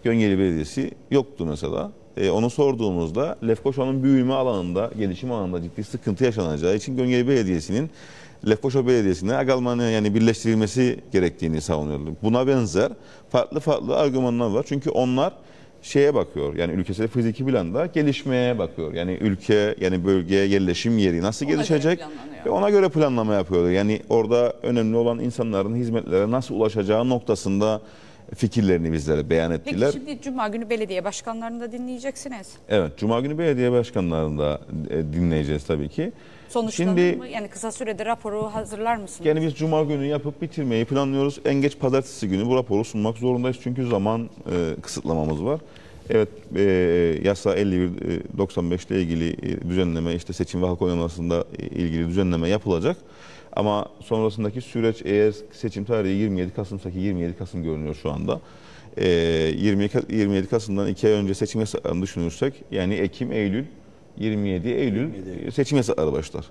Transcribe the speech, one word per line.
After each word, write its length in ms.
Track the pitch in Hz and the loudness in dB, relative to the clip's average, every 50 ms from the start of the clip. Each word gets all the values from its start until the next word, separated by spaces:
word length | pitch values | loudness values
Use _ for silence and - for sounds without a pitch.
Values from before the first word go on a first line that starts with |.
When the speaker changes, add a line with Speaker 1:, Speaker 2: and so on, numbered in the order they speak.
| - | 2
Speaker 1:
Göngeli 340 | 123 117 117 110 104 98 92 | 2 4 4 4 4 4 4
Belediyesi 520 | 98 92 85 80 76 76 - 135 135 - - - - - | 4 2 2 0 -2 -4 -4 -6 -6 -6 -8 -12 -6 2
yoktu 360 | 131 139 131 - - - 87 | 2 2 2 0 -6 -6 -4
mesela. 460 | 80 73 73 - 71 - - - 208 - - - - - | -4 -4 -4 -4 -4 -4 -4 -4 -6 -10 -18 -20 -14 -6
E, 140 | - 98 98 | 0 0 2
onu 200 | 82 107 113 120 | 2 2 0 0
sorduğumuzda 880 | - - 147 139 131 117 113 104 92 87 85 80 80 110 143 165 - - - | 0 2 2 2 2 0 -2 -2 0 0 -2 -2 -2 -2 -2 -2 -4 -4 0
Lefkoşa'nın 560 | 113 113 - - 139 131 135 131 131 135 135 | 0 0 0 0 -4 -2 0 -2 -2 -2 0
büyüme 300 | 131 139 139 131 127 127 | 4 4 4 4 4 2
alanında, 580 | 135 135 131 127 113 98 87 90 87 95 107 117 - 107 | 0 0 0 0 0 -2 -2 -2 -2 -2 -2 -2 -2 -2
gelişim 340 | 107 98 90 92 - 127 | -2 -2 -2 -4 -6 -6
alanında 300 | 120 110 98 90 90 87 | -4 -4 -4 -4 -4 -6
ciddi 220 | 82 85 - - 107 | -6 -8 -8 -10 -10
sıkıntı 400 | - - 123 - 113 104 85 131 | -8 -8 -6 -4 -4 0 2 2
yaşanacağı 520 | 123 110 107 92 80 78 73 78 87 101 | 2 2 0 -2 -2 -2 0 2 2 2
için 200 | 107 - - 131 | 0 -2 -4 -2
Göngeli 320 | 127 127 123 127 123 123 127 | -2 0 2 2 2 4 4
Belediyesi'nin 640 | 143 123 110 92 90 82 78 - 92 117 156 156 - - - - - - - - - - - 104 | 2 2 2 2 0 -2 -2 -2 -2 -2 -2 -4 -8 -16 -20 -20 -20 -20 -20 -20 -18 -4 2 2
Lefkoşa 380 | 107 107 - 139 123 135 120 | 2 2 2 0 0 2 4
Belediyesi'ne 480 | 120 127 120 107 95 92 87 92 101 123 | 4 4 4 4 4 2 2 0 0 0
agalmanı, 480 | 135 139 127 131 127 123 123 123 120 | 0 2 2 2 2 2 0 0 0
yani 320 | 120 117 113 110 107 107 101 | 0 2 2 2 2 2 2
birleştirilmesi 880 | 113 110 113 113 - - 113 110 110 110 101 104 127 127 123 - - - - | 4 4 4 4 2 0 0 2 2 2 0 2 2 2 2 2 -2 -8 0
gerektiğini 480 | - 95 90 85 - - - 80 80 78 | 2 2 2 2 0 -2 -4 -2 -2 -2
savunuyordu. 560 | 76 - 85 76 76 76 76 71 73 78 78 - | -2 -2 -2 -2 -2 -4 -4 -6 -6 -8 -10 -4
Buna 240 | - 110 113 123 131 | 0 2 2 4 4
benzer 460 | 131 139 131 117 98 76 90 117 - 240 - - - - - - - | 4 2 2 2 2 2 2 2 2 -2 -8 -18 -20 -20 -20 -14 0
farklı 300 | - 127 - - - 156 | 2 2 2 2 -2 -4
farklı 360 | 135 165 147 - - 117 135 | 0 0 0 0 0 0 0
argümanlar 540 | - 151 143 127 131 127 123 120 120 120 110 | 2 2 2 2 2 0 2 2 0 0 0
var. 140 | 98 117 - - | 0 0 -2 -2
Çünkü 220 | 143 143 131 156 | -4 -4 -2 0
onlar 420 | - - 127 127 127 131 147 190 - - - - - - - - - - | 0 2 2 2 2 2 0 0 -2 -8 -20 -20 -20 -20 -20 -20 -20 -20
şeye 320 | - - - 135 143 147 147 | -16 0 4 6 6 6 4
bakıyor. 420 | 117 87 - - 76 71 73 73 | 2 0 -2 -4 -4 -4 -4 -2
Yani 160 | 80 85 85 | -2 -2 0
ülkesel 360 | 82 95 90 - 95 90 110 113 | 0 -2 -2 -2 -2 -2 -2 0
fiziki 380 | - 127 117 113 110 - 131 | 0 0 0 0 -2 -2 -2
planda 400 | 135 127 113 90 82 92 127 165 | 0 0 0 0 0 -2 -2 -2
gelişmeye 720 | 175 - 165 151 147 135 - - 135 131 127 123 123 123 110 | -2 0 0 2 2 0 0 -2 -2 0 2 2 2 0 0
bakıyor. 360 | 92 82 - - 80 76 - | -2 -4 -4 -6 -6 -6 -4
Yani 180 | 85 87 92 92 - | -4 -4 -4 -2 0
ülke, 540 | 98 107 98 92 - - 107 104 104 104 - - | 0 0 0 0 2 2 4 4 4 2 0 0
yani 240 | 92 92 92 90 85 | 0 0 0 2 2
bölge, 320 | 98 98 95 87 85 98 | 4 2 2 2 2 2
yerleşim 640 | 98 98 98 98 98 98 90 87 - - 113 117 110 | 4 4 4 4 4 4 2 0 0 0 0 2 4
yeri 240 | 101 92 85 85 | 4 4 2 2
nasıl 240 | 87 101 110 - 147 | 0 -2 -2 -2 -2
Speaker 2:
Ona 60 | 143 | -2
göre 100 | - - | 0 0
Speaker 1:
gelişecek? 360 | 147 - 160 147 139 160 185 175 | 2 2 2 2 2 2 0 0
Speaker 2:
planlanıyor. 480 | - - - - - - - - - | -4 -14 -14 -16 -16 -16 -16 -8 -4
Speaker 1:
Ve 40 | 226 | 0
ona 200 | 220 - 196 208 | 0 2 2 4
göre 180 | 208 202 196 180 | 6 6 4 4
planlama 460 | - 156 156 139 127 117 110 107 107 | 4 4 2 4 4 2 2 2 2
yapıyor. 360 | 101 92 82 92 87 87 87 | 2 2 2 4 4 4 4
Yani 300 | 90 95 101 104 110 - - - | 4 4 4 2 0 0 0 2
orada 440 | 107 - 107 104 117 120 120 120 - - | 2 2 4 4 4 4 4 2 0 -2
önemli 340 | - - 120 120 113 110 110 | -4 0 0 2 2 2 2
olan 220 | 117 117 117 117 117 | 2 2 2 0 0
insanların 580 | 120 123 117 - 120 113 107 98 98 104 113 | -4 -6 -4 -4 -4 0 0 0 0 0 -2
hizmetlere 540 | 120 123 117 113 117 - - 85 95 101 107 | -2 -2 0 -2 -2 -2 2 2 2 2 2
nasıl 240 | 117 131 110 - 123 | 0 -2 -2 -2 0
ulaşacağı 540 | 101 113 110 104 110 101 95 107 110 120 127 | 0 0 2 2 0 2 2 2 2 2 2
noktasında 720 | 127 120 - - 110 98 - 98 98 98 104 110 110 107 - - - - - - - - - - - | 0 0 0 0 -2 0 0 -2 0 2 2 2 0 -2 -6 -14 -20 -20 -20 -20 -20 -20 -18 -16 -4
fikirlerini 580 | - - 101 - 120 104 95 92 85 82 80 | -2 -2 0 2 2 4 4 4 4 2 0
bizlere 380 | 80 80 71 78 78 76 73 78 | -2 -2 0 0 0 0 2 2
beyan 200 | 82 82 82 82 | 2 2 2 2
Speaker 2:
Peki 200 | 82 80 80 - | -2 -4 -4 -4
Speaker 1:
ettiler. 220 | - 92 120 143 | -2 0 0 0
Speaker 2:
şimdi 260 | 147 269 254 294 294 - | 0 -2 -6 -10 -10 -10
Cuma 260 | - 277 254 254 220 214 | -8 -8 -6 -4 -4 -4
günü 220 | 208 233 233 208 | -4 -6 -4 -4
belediye 340 | 233 220 214 185 190 180 175 | -4 -4 -2 -4 -4 -4 -4
başkanlarını 560 | 202 196 - - 233 226 226 226 226 233 233 | -6 -8 -8 -10 -10 -10 -8 -8 -10 -10 -10
da 120 | 233 233 | -10 -10
dinleyeceksiniz. 760 | 220 247 247 247 254 240 247 277 269 - - 285 254 208 190 - - - - - | -10 -10 -10 -8 -10 -8 -8 -8 -10 -8 -12 -12 -12 -12 -14 -16 -20 -20 -6 0
Speaker 1:
Evet, 300 | 104 104 87 76 73 - | 0 0 0 0 -4 -4
Cuma 220 | 101 107 117 120 | -2 0 0 0
günü 180 | 131 143 151 156 | 0 -2 -2 0
belediye 340 | 175 160 143 123 123 123 | 0 0 2 2 2 2
başkanlarını 640 | 123 120 117 - - 107 92 85 82 80 78 78 76 73 | 2 2 0 0 -2 -2 0 0 0 0 0 -2 -2 0
da, 220 | 73 73 73 71 - - - 80 76 - | 0 0 -2 -4 -6 -10 -8 -8 -6 -4
e, 220 | - 80 80 76 | -2 -2 -2 -2
dinleyeceğiz 520 | 76 85 87 85 80 78 73 69 76 76 - | 0 0 2 2 2 2 0 0 -2 -4 -2
tabii 240 | - 82 76 71 73 | -2 -2 -2 -2 -4
ki. 240 | - - 160 214 - - - - - - - - | -4 -4 -6 -6 -6 -12 -20 -20 -20 -20 -20 -6
Speaker 2:
Sonuçlanır 500 | - 240 226 220 220 - 170 185 185 175 | -4 -4 -4 -2 -2 0 0 2 4 4
Speaker 1:
Şimdi 180 | 180 180 175 | 4 4 2
Speaker 2:
mı? 120 | - 254 254 | -2 -6 -8
Yani 200 | - 226 208 190 | -8 -8 -8 -8
kısa 240 | - 190 - 226 | -10 -8 -8 -8
sürede 320 | 214 - 262 214 214 175 214 | -6 -6 -6 -6 -6 -4 -4
raporu 380 | 220 233 226 - 214 202 214 | -4 -4 -4 -4 -6 -4 -4
hazırlar 540 | 214 220 208 220 220 208 214 202 220 226 233 | -4 -4 -4 -8 -8 -8 -8 -6 -2 -2 -2
mısınız? 300 | 220 202 175 - - 170 | -4 -6 -12 -14 -2 0
Speaker 1:
Yani 140 | 156 151 160 | 2 2 2
biz 140 | 160 160 139 | 0 -2 -2
Cuma 280 | - 156 160 156 156 | -2 -2 2 2 2
günü 240 | 156 143 151 143 139 | 2 2 0 -2 0
yapıp 360 | 143 151 143 - 147 143 - | -2 -2 -2 -4 -6 -8 -6
bitirmeyi 420 | 175 147 - - 147 127 117 113 113 | -10 -8 -4 -4 -2 0 2 2 2
planlıyoruz. 560 | - 139 135 139 135 135 139 139 143 139 - - | 2 2 0 2 2 2 0 0 0 -2 0 0
En 100 | 143 139 | 2 2
geç 240 | 139 139 143 139 - | 4 2 2 0 2
pazartesi 500 | - 131 127 135 135 - - - - 98 | 0 2 2 2 0 -2 -8 -6 -2 0
günü 180 | 95 95 107 | 0 0 2
bu 100 | 120 127 | 4 2
raporu 280 | 131 123 - 101 101 107 | 2 2 2 0 0 0
sunmak 340 | - - 110 104 107 113 110 | 0 -2 -2 0 0 -2 0
zorundayız. 380 | 120 127 127 123 123 127 123 127 | 0 0 0 2 0 -2 -4 -4
Çünkü 240 | - 127 123 131 131 | -4 -6 -4 -2 0
zaman, 360 | 120 117 98 98 107 113 113 | 0 2 2 2 2 2 0
e, 580 | 117 110 - - - - 90 87 85 80 78 - | -2 -6 -12 -14 -6 -2 0 0 0 0 -2 -6
kısıtlamamız 600 | - - - - - - 82 80 76 78 78 73 85 | -8 -10 -10 -6 -2 -2 0 0 0 0 -2 -2 -2
var. 160 | 117 147 160 - - - - - - - - - - | -2 -4 -4 -6 -14 -20 -20 -20 -20 -20 -20 -6 2
Evet, 180 | 113 110 107 101 - - - - - | 2 2 2 2 -2 -16 -16 -6 0
e, 60 | 92 101 98 95 92 90 87 85 87 85 82 80 76 - | 2 4 4 4 4 4 4 4 4 2 2 0 0 0
yasa 300 | 95 101 92 - 104 87 | 0 0 2 0 0 0
elli 260 | 87 104 98 92 90 | 2 0 2 2 0
bir, 280 | 90 90 90 95 - 87 | 0 -2 -2 -6 -4 -4
e, 120 | 87 82 - - - - | -4 -4 -6 -8 -2 -2
doksan 320 | 98 95 - 101 87 85 | -2 -2 -2 -4 -2 -2
beş 140 | 87 87 - | -2 -4 -4
ile 180 | - - 98 | -2 -2 -2
ilgili, 280 | 90 82 82 82 82 85 | 0 0 0 0 0 -2
e, 380 | - - - - - - - 82 | -4 -4 -6 -6 -6 -4 -4 -2
düzenleme, 460 | 87 92 92 87 82 82 82 85 82 | 0 0 0 0 0 -2 -2 -2 -2
işte 180 | 87 - - | -4 -6 -8
seçim 300 | 92 - 90 - - 87 | -6 -6 -4 -4 -2 -2
ve 40 | 90 | 0
halk 160 | 90 90 82 | 0 0 0
oylamasında, 600 | 92 90 87 85 82 85 80 87 82 87 85 85 - - - - | 0 0 0 0 -2 -4 -4 -4 -2 0 0 0 -2 -4 -8 -12
e, 80 | - | -10
ilgili 420 | - - - 87 82 80 82 82 85 | -8 -4 -4 -2 -2 -2 -2 -2 0
düzenleme 400 | 85 95 98 90 87 82 82 85 | 0 0 2 2 2 0 2 0
yapılacak. 480 | 101 107 - 107 90 82 87 139 180 - - - - - - - - - - - | 0 0 0 0 0 0 0 -2 -4 -4 -10 -20 -20 -20 -20 -20 -20 -20 -20 -6
Ama 340 | - - 104 104 104 104 - - - - | -4 0 0 2 0 0 -2 -6 -12 -20
sonrasındaki 600 | - - 117 110 110 110 101 110 110 104 104 127 | -6 -2 -2 0 0 0 -2 -2 -4 -4 -4 -6
süreç, 420 | 123 - - 120 113 113 110 110 - | -12 -8 -4 0 0 0 0 0 -2
eğer 300 | - 101 104 104 107 101 - - - | 0 2 4 4 2 2 -2 -14 -18
seçim 320 | - - - 113 - 104 101 | -14 -8 -8 -6 -6 -6 -4
tarihi 300 | 104 120 110 101 95 95 | -2 0 0 0 0 0
yirmi 260 | 98 107 107 98 92 | 0 0 0 0 -2
yedi 100 | 90 92 | -4 -4
Kasım'sa 400 | - - 104 95 101 92 - 92 | -4 -8 -8 -8 -8 -10 -10 -8
ki 80 | 87 92 | -6 -4
yirmi 220 | 92 104 95 87 | -2 -2 -2 -2
yedi 180 | 85 87 87 - | -4 -4 -4 -8
Kasım 240 | 95 90 - 90 | -10 -10 -8 -6
görünüyor 320 | 82 82 80 76 78 76 76 76 | -4 -4 -4 -4 -6 -6 -8 -6
şu 80 | - 80 | -6 -6
anda. 300 | 71 73 - - 123 165 - - - - - - - - - - - | -4 -4 -4 -4 -4 -4 -6 -16 -20 -20 -20 -20 -20 -20 -20 -14 -6
E, 120 | - - 92 87 85 82 82 82 80 80 80 76 | -2 2 2 4 4 4 2 2 2 2 0 0
yirmi, 340 | - 98 107 101 98 101 104 - 127 - - | 2 2 2 2 2 2 2 0 -2 -2 0
yirmi 260 | - 110 104 101 101 | 0 0 2 2 2
yedi 120 | 95 95 | 0 0
Kasım'dan 420 | - - 117 107 107 98 98 101 101 | 0 -2 -2 0 0 -2 0 0 -2
iki 180 | 98 - - | -2 2 4
ay 60 | 107 | 4
önce 220 | 107 104 101 95 98 | 4 4 2 0 0
seçim 260 | - 110 101 - 113 | -2 -2 -2 0 -2
yasaklarını 420 | 110 104 - - - - 85 87 | -2 -2 -4 -4 -4 -2 -2 -2
düşünürsek, 520 | 92 87 - 87 85 85 - - 127 139 135 - - - | -2 -4 -4 -4 -4 -4 -2 -2 -2 -2 -2 -6 -16 -8
yani 240 | - 101 92 92 104 | -4 -2 0 0 0
Ekim, 380 | 87 98 - - - 127 123 | 0 0 -2 -2 -6 -6 -4
Eylül, 320 | - 117 104 101 95 117 139 156 - - - - - - - - - - | -2 0 0 0 0 -2 -4 -6 -12 -20 -20 -20 -20 -20 -20 -20 -12 -4
yirmi 300 | 104 110 107 104 101 101 | -4 -2 -2 0 0 0
yedi 200 | 92 90 82 117 | -2 -2 -2 -2
Eylül, 460 | 120 120 143 123 98 104 131 156 110 | 0 0 0 0 0 0 -2 -4 -6
Speaker 3:
Yirmi 20 | |
yedi. 300 | 98 92 92 92 - - | -10 -12 -12 -12 -10 -10
Speaker 1:
e, 40 | - | -6
seçim 280 | 117 - 135 - 147 139 | -2 -2 0 2 2 0
yasakları 340 | 117 107 - - 80 78 | 2 2 0 0 2 0
başlar. 320 | 67 71 78 - - - 78 - | 0 -2 -4 -6 -10 -12 -12 -12